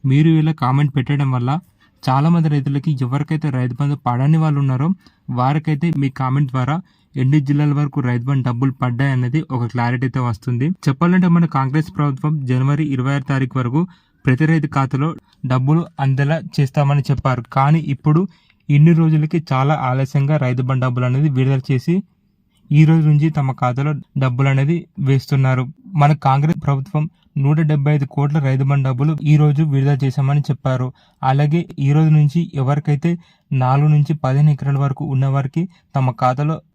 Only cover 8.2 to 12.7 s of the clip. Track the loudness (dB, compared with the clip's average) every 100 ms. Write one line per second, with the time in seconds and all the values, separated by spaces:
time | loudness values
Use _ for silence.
8.2 | -2 -2 -2 -2 -2 -2 -4 -2 -2 0
9.2 | -2 -4 -4 -4 -4 -2 -2 -2 -4 -4
10.2 | -4 -6 -6 -4 -4 -4 -4 0 2 2
11.2 | 4 2 2 0 -2 -2 -4 -4 -4 -2
12.2 | -4 -4 -2 0 0